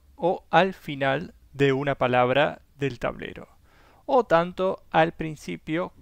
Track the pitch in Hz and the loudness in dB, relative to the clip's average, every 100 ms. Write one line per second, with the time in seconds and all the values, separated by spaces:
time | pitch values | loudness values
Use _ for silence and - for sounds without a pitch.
0 | _ - 170 185 - 165 190 - - 143 | _ -4 -2 -2 0 2 2 -2 -12 -4
1 | 135 139 175 - _ 139 143 135 143 135 | -2 -2 -6 -16 _ 0 2 2 -2 0
2 | 127 123 123 131 160 - _ - 139 123 | 2 4 4 4 2 -2 _ -6 -6 -4
3 | - - - - - _ _ _ _ _ | -6 -6 -12 -14 -20 _ _ _ _ _
4 | - 262 220 165 175 185 190 - _ 170 | 0 0 2 2 0 -4 -4 -4 _ 0
5 | 165 - 160 151 - 170 - 160 185 - | 2 -2 -10 -12 -14 -14 -8 -6 -6 -12